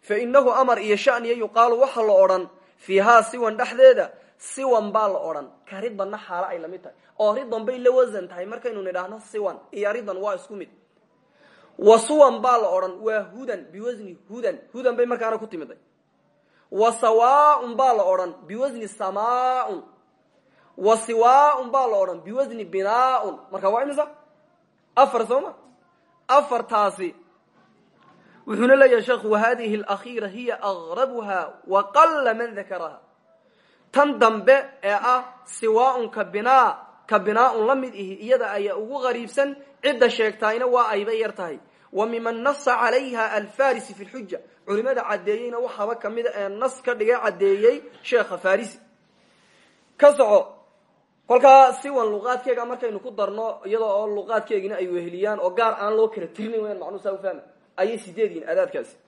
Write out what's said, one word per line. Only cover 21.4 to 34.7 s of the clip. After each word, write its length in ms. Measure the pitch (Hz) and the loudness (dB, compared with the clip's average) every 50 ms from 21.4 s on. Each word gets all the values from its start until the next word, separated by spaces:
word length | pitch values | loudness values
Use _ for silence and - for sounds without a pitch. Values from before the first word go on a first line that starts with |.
| 294 294 294 262 262 233 | 6 4 2 0 -4 -2
baa 180 | 233 269 262 | -2 0 0
la 100 | 233 214 | 0 0
odhan, 240 | 196 190 185 175 170 | 0 -2 -2 -4 -12
biwasni 440 | 170 185 220 262 277 226 233 226 208 | -14 -10 -4 -4 -4 -4 -6 -14 -12
binaa'un. 720 | 170 170 190 190 202 226 240 254 262 262 240 208 196 165 - - _ | -6 -6 -4 -2 0 2 2 2 2 0 0 -2 -4 -10 -12 -16 _
Marka 180 | 190 190 190 196 | -12 -4 -2 0
waa 140 | 214 233 277 | 0 0 -2
imisa? 240 | 285 285 285 302 294 - _ _ _ _ _ _ _ _ _ _ _ _ _ _ _ _ | -2 -4 -4 -4 -6 -8 _ _ _ _ _ _ _ _ _ _ _ _ _ _ _ _
Afar, 320 | 240 277 277 - 226 220 | 4 4 4 4 -4 -2
soo 140 | 202 247 277 | 0 -2 -2
ma? 120 | 349 359 - - _ _ _ _ _ _ _ _ _ _ _ _ _ | -2 -4 -14 -16 _ _ _ _ _ _ _ _ _ _ _ _ _
Afartaasi. 880 | - 254 285 285 - 247 233 214 - 226 214 208 196 185 185 190 170 - - _ _ _ _ _ _ _ _ _ _ _ _ _ _ _ _ _ _ _ _ _ _ _ _ _ | 4 4 4 4 2 -4 -4 -4 0 0 2 2 2 0 -4 -10 -10 -10 -14 _ _ _ _ _ _ _ _ _ _ _ _ _ _ _ _ _ _ _ _ _ _ _ _ _
Wuxuuna 280 | - 220 196 233 247 269 | -8 -2 0 6 6 8
leeyahay 280 | 269 277 262 247 226 208 | 8 8 8 6 4 2
sheekhu, 280 | 254 247 220 208 214 | 0 -2 -2 0 0
wa 80 | 214 208 | 0 2
haadihi 360 | 220 233 247 240 233 214 208 | 2 0 0 -2 -4 -4 -4
alakhiira 520 | 214 202 - 202 190 - 233 247 226 208 | -6 -4 -6 -6 -6 -6 -12 -10 -10 -10
hiya 360 | 196 185 240 247 233 220 - 202 | -10 -12 -8 -8 -8 -8 -4 -4
aghrabuha 880 | 202 196 175 165 160 175 220 262 269 247 233 214 202 190 180 165 139 - - _ | -6 -6 -6 -8 -10 -4 -2 -2 -2 -4 -10 -8 -6 -6 -6 -6 -6 -12 -18 _
wa 240 | 170 190 196 202 202 | 0 0 0 0 2
qalla 420 | - 285 320 330 320 294 269 240 220 | 4 4 4 4 4 0 0 0 -2
man 220 | 226 240 233 214 | -2 -6 -10 -10
dakaraha. 440 | 202 190 190 190 180 170 156 143 - _ _ _ _ _ _ _ _ _ _ _ _ _ _ _ _ _ _ | -14 -12 -10 -10 -10 -10 -12 -14 -18 _ _ _ _ _ _ _ _ _ _ _ _ _ _ _ _ _ _
Tan 260 | - - 285 294 269 214 | 2 2 2 2 4 2
dambe 360 | 233 226 220 214 185 233 269 277 269 - | 2 2 2 2 4 4 4 4 2 -6